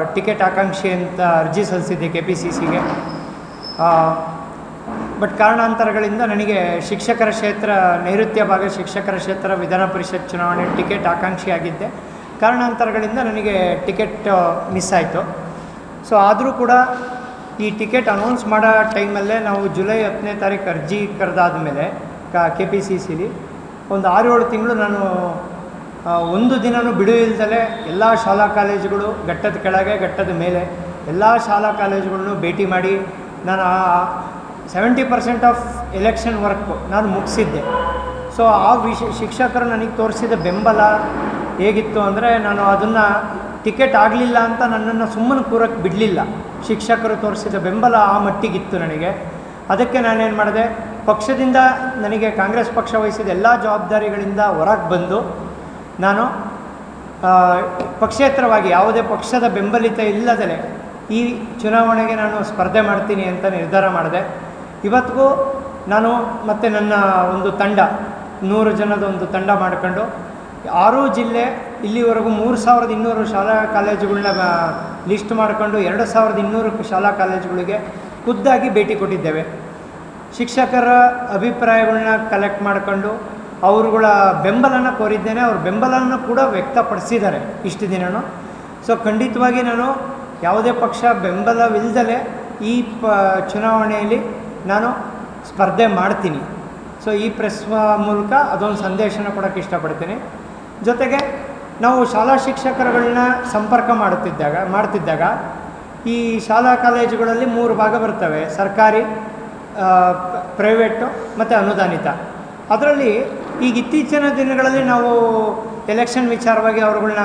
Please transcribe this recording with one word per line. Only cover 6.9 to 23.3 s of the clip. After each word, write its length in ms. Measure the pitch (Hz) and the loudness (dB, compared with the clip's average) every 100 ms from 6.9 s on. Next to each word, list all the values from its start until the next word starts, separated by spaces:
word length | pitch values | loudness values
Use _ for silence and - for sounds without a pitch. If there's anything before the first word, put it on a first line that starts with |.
| 208 - 233 220 | -4 -2 0 2
ಕ್ಷೇತ್ರ, 400 | - 208 202 214 196 185 175 | 0 -2 -2 0 2 4 2
ನೈಋತ್ಯ 400 | 175 202 220 220 | 0 0 2 2
ಭಾಗ 220 | 202 190 196 | 2 2 0
ಶಿಕ್ಷಕರ 500 | - 175 196 196 190 | -4 -6 -6 -4 -4
ಕ್ಷೇತ್ರ 380 | 190 190 190 | -4 -4 -2
ವಿಧಾನ 320 | 190 170 185 185 | -2 0 0 0
ಪರಿಷತ್ 440 | 190 180 185 - | -2 -4 -6 -6
ಚುನಾವಣೆ 460 | 175 175 175 180 175 | -4 -2 0 -2 -2
ಟಿಕೆಟ್ 300 | 180 202 170 | -2 -2 -2
ಆಕಾಂಕ್ಷಿಯಾಗಿದ್ದೆ. 800 | 170 180 185 190 170 170 160 214 - - - - - | -2 -2 -4 -4 -4 -4 -6 -8 -10 -16 -16 -16 0
ಕಾರಣಾಂತರಗಳಿಂದ 800 | 220 247 240 233 226 214 214 240 | 2 2 0 0 0 0 -2 -2
ನನಗೆ 680 | 233 214 208 190 180 165 - | -2 -2 0 0 0 0 -2
ಟಿಕೆಟ್, 420 | 190 214 - 208 | -2 -2 -2 0
ಆ, 400 | 190 170 165 - | 2 2 0 -2
ಮಿಸ್ 200 | 185 175 | -4 0
ಆಯ್ತು. 600 | 185 156 175 - - - - - - - - - | 2 2 -2 -4 -6 -10 -12 -14 -16 -16 -14 2
So 60 | 214 | 4
ಆದರೂ 360 | 196 214 262 | 6 4 2
ಕೂಡ 180 | 240 240 247 254 247 - - - - - - | 0 4 4 4 0 -8 -10 -12 -14 -14 -6
ಈ 100 | 208 | -4
ಟಿಕೆಟ್ 380 | 214 214 247 226 | -2 -2 0 0
ಅನೌನ್ಸ್ 380 | 202 220 240 214 | 0 0 -2 0
ಮಾಡೋ 480 | 214 220 220 220 | 2 4 4 2
ಟೈಮಲ್ಲೇ 440 | 214 202 202 202 226 | 0 -2 -2 -2 -2
ನಾವು 300 | 214 196 196 | 0 -2 -2
ಜುಲೈ 340 | 156 190 220 | -2 0 0
ಹತ್ತನೇ 320 | 214 208 208 | 0 -4 -6
ತಾರೀಕು 360 | 208 202 202 185 | -2 -2 -2 -2
ಅರ್ಜಿ 400 | 160 147 208 202 - | -4 -4 -4 -4 -2
ಕರೆದಾದ್ಮೇಲೆ 760 | 185 180 175 160 156 139 170 - - - - | -2 2 2 2 -4 -2 -4 -6 -12 -14 -4
ಕ-, 240 | 175 170 - | 0 0 0
ಕೆ 100 | 185 | -2
ಪಿ 160 | 196 | -2
ಸಿ 160 | 190 185 | -2 -4
ಸಿಲಿ 540 | - 160 208 | -4 -6 -6